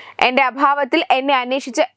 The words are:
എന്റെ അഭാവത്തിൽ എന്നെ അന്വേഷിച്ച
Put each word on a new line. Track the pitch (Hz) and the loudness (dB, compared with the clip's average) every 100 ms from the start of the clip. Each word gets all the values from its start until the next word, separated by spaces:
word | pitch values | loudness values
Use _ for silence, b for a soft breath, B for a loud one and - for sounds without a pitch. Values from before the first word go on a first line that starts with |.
| B B | B B
എന്റെ | 240 254 | 0 2
അഭാവത്തിൽ | 269 269 285 285 269 311 - | 0 2 0 2 0 0 0
എന്നെ | 262 277 262 | 0 2 0
അന്വേഷിച്ച | 247 269 262 302 - | 0 -4 -4 -2 -2